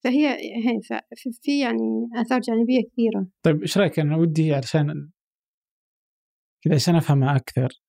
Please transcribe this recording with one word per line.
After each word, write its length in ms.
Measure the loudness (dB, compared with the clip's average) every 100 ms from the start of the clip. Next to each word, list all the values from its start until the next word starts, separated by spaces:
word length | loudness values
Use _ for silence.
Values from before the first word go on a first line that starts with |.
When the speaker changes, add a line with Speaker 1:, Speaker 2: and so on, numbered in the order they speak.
| 0
Speaker 1:
فهي، 220 | 2 0 -2 -6 -4 -2
هي، 140 | -2
ف-، 220 | -6 -10 _
في، 160 | -14 -12 -8
في 180 | -4 -2
يعني 480 | -2 -2 -2 -4 -4
آثار 260 | -6 -2 -2
جانبية 400 | 0 0 2 0 0
كثيرة. 360 | -2 0 0 -6 _
Speaker 2:
طيب، 180 | 0 0
إيش 160 | 0 0
رأيك؟ 200 | 0 0
أنا 180 | 0 2
ودي 380 | 2 2 0
علشان 560 | 0 0 0 0 -4 -14 _ _ _ _ _ _ _ _ _ _ _ _ _ _ _
كذا، 100 | 0
عشان 220 | 2 4 2
أفهمها 400 | 4 2 2 0
أكثر 320 | -2 -4 -4 -6